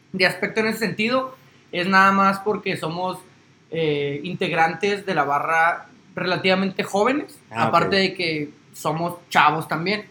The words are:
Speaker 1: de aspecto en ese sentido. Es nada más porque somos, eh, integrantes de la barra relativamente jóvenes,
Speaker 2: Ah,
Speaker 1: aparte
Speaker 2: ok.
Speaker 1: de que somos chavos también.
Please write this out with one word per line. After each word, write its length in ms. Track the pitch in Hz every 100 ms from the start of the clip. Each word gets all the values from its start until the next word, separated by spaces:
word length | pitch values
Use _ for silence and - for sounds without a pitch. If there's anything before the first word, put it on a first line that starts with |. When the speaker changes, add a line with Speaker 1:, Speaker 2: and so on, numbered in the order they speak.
| _
Speaker 1:
de 140 | 185 185
aspecto 340 | - 196 220
en 60 | 220
ese 100 | 220
sentido. 580 | 208 151 220 262 262 - - - _
Es 140 | 175 185
nada 260 | 190 190
más 280 | 196 196 196
porque 360 | 214 196 196 156
somos, 420 | 160 170 185 175 - - _ _ _
eh, 500 | 160 160 147 143 143
integrantes 800 | 170 185 180 160 165 170 202 202 190
de 80 |
la 100 | 170
barra 600 | 143 143 147 165 165 170 - - - -
relativamente 680 | 175 185 190 185 196 190
jóvenes, 560 | 190 196 226 285 - - -
Speaker 2:
Ah, 140 | - 233
Speaker 1:
aparte 300 | 170 190 190
Speaker 2:
ok. 60 |
Speaker 1:
de 120 | 190
que 360 | 185 170 156 147 - -
somos 420 | - 165 156 170 175 -
chavos 400 | 170 147 156 151
también. 380 | 156 175 202 -